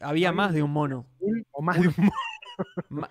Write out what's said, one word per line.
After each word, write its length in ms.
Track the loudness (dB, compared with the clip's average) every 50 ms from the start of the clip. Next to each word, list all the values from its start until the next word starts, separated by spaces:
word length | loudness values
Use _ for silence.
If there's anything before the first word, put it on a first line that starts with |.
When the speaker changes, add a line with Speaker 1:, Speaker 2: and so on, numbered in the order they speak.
Speaker 1:
había 260 | -6 -2 0 2 2 2
Speaker 2:
Había 20 | 2
Speaker 1:
más 160 | 2 0 2
Speaker 2:
un 60 | 2
Speaker 1:
de 80 | 0 0
un 80 | 0
mono. 360 | 0 0 -2 -2 -4 -6 -8 -12 _
Speaker 2:
azul 320 | _ -2 -2 -2 -2 -4 -8
o 100 | -10 -4
más 180 | -2 0 2 4
de 60 | 4
un 60 | 4 4
mono. 140 | 4 2 2 2 0 -4 -10 -12 -16 -18 -12 -10 -8 -8 -8 _ -10 -10 _
Speaker 1:
Ma-, 200 | -10 -10 -10 -10